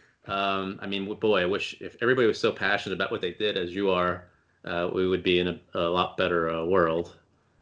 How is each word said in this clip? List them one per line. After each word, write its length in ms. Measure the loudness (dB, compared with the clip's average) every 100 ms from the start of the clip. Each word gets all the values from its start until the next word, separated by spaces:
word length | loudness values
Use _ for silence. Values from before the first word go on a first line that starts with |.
| _ _ -6
Um, 500 | -2 0 -2 -4 -6
I 40 | -6
mean, 180 | -6
w-, 140 | -6 0
boy, 220 | 2 4
I 60 | 2
wish 280 | 0 -4 -10
if 160 | -14 -2
everybody 240 | 2 4 4
was 120 | 2
so 140 | 0
passionate 420 | 0 0 0 -2
about 160 | -4 -2
what 100 | -2
they 100 | -4
did 240 | -2 -2 -2
as 180 | -4
you 160 | -2 2
are, 340 | 2 2 -2 -8 _ _ _
uh, 260 | -6 -4 -2
we 140 | 0 0
would 140 | 2
be 180 | 2 2
in 80 | 2
a, 120 | -2 -6
a 140 | -2 0
lot 280 | 0 0 0
better, 340 | 0 0 0
uh, 140 | -2 2
world. 500 | 2 2 0 -4 -10 _ _ _ _